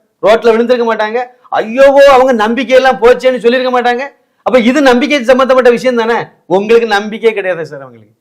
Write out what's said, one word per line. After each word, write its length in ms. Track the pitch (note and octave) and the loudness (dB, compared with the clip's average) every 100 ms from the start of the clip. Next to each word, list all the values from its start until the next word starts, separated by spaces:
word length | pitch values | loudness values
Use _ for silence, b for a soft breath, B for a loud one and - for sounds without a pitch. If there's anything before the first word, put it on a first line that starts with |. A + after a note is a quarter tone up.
| _ _ | _ _
ரோட்ல 300 | F3+ A3+ A#3 | 0 2 2
விழுந்திருக்க 340 | A3 A#3+ B3 A#3 | 0 0 -2 -2
மாட்டாங்க. 280 | G#3+ G#3+ A#3 B3 _ b | -2 -4 -6 -8 _ b
ஐயோவோ, 520 | - G#3 A#3+ C#4 C#4 C#4 B3+ | -6 -4 0 2 4 4 4
அவங்க 180 | C4 A#3+ G#3+ | 2 0 -2
நம்பிக்கையெல்லாம் 520 | A#3+ A#3 C4 C4 B3+ | -4 0 0 2 2
போச்சேன்னு 420 | A#3 B3 B3+ B3+ A#3 | 2 2 0 -2 -2
சொல்லியிருக்க 260 | B3+ B3+ B3 | -2 -2 -2
மாட்டாங்க. 280 | A#3+ A#3+ C#4 _ _ _ | -2 -4 -8 _ _ _
அப்ப 180 | - G#3 | -2 0
இது 220 | G#3+ C4+ | 2 2
நம்பிக்கை 420 | C4+ A#3+ C4+ G3 | 2 2 0 -2
சம்பந்தப்பட்ட 460 | A3+ B3+ C4 C4 B3 | 0 2 2 2 2
விஷயம் 260 | A#3 B3+ A#3+ | 2 0 -2
தானே? 220 | A3 A3+ C#3+ _ - | -2 -4 -6 _ -4
உங்களுக்கு 420 | F#3 G3+ A#3 A#3 | -2 2 0 2
நம்பிக்கையே 480 | G3+ G#3+ A3 A3 G3+ | -2 -4 -4 -4 -2
கிடையாது 300 | F#3 E3+ D#3 | -4 -6 -10
சார். 160 | D3 | -14
அவங்களுக்கு, 320 | C3 A#2 G#2+ _ | -20 -20 _ _